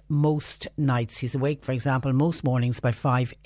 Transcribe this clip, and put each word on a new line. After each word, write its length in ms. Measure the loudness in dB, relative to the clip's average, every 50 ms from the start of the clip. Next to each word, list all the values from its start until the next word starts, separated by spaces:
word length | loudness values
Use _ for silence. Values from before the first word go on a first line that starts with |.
| -6 -2
most 600 | 0 2 2 2 2 0 -2 -6 -6 -8 -8 -8 -4
nights? 440 | -2 0 2 2 0 0 -2 -4 -6
He's 160 | -4 -4 -2
awake, 280 | 0 0 0 -2 -2 -4
for 100 | -4 -4
example, 400 | -2 0 0 0 0 0 2 2
most 300 | 2 2 2 0 0 0
mornings 360 | 0 2 2 2 0 0 0
by 140 | 0 0 0
five 380 | 0 0 0 2 2 0 -2 -4 -6 -4